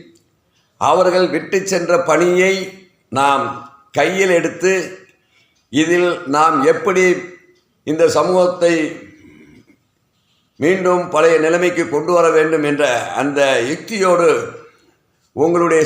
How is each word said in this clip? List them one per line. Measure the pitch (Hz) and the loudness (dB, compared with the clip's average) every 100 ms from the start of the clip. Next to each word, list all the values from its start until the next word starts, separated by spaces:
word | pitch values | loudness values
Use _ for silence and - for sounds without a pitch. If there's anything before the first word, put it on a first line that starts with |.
| - _ _ _ _ _ _ - | -20 _ _ _ _ _ _ -4
அவர்கள் | 135 175 180 180 175 | 0 2 2 2 0
விட்டு | 156 - 190 - | -4 -4 -4 -2
சென்ற | 185 170 175 | -4 0 0
பணியை | 165 156 180 180 190 190 185 - - _ _ | 0 0 2 2 0 0 -6 -14 -20 _ _
நாம் | 127 139 135 117 - - - _ | -2 0 0 -4 -10 -16 -20 _
கையில் | 143 156 190 190 | -2 0 0 2
எடுத்து, | 170 160 - 185 190 - - - _ _ _ _ _ _ | 2 0 -2 -2 -2 -4 -12 -20 _ _ _ _ _ _
இதில் | 131 160 175 175 170 131 | -2 0 0 0 -2 -2
நாம் | 147 160 151 | 2 2 2
எப்படி | 143 - 202 185 185 175 - - _ _ _ _ | 2 0 0 0 2 0 -6 -20 _ _ _ _
இந்த | - 160 165 | -6 0 2
சமூகத்தை | 151 170 185 180 175 170 165 151 - - - - - - - _ _ _ _ _ _ _ _ _ - | 2 0 2 0 0 0 0 -2 -8 -20 -20 -20 -20 -20 -20 _ _ _ _ _ _ _ _ _ -4
மீண்டும் | 147 190 180 180 123 | -2 0 0 -2 -2
பழைய | 147 165 160 | 2 4 4
நிலைமைக்கு | 160 170 175 170 170 | 2 0 0 -2 -2
கொண்டு | 147 160 | -4 0
வர | 175 165 | 2 4
வேண்டும் | 156 156 160 147 | 2 2 0 0
என்ற | 143 139 120 87 | 0 0 -2 -4
அந்த | 98 143 143 139 123 120 | -4 -2 0 0 0 -2
யுக்தியோடு | 165 - 220 190 175 165 123 - - - _ _ _ _ _ _ | -6 -8 -2 0 2 2 0 -4 -14 -20 _ _ _ _ _ _
உங்களுடைய | 113 160 175 170 160 | -2 0 2 2 2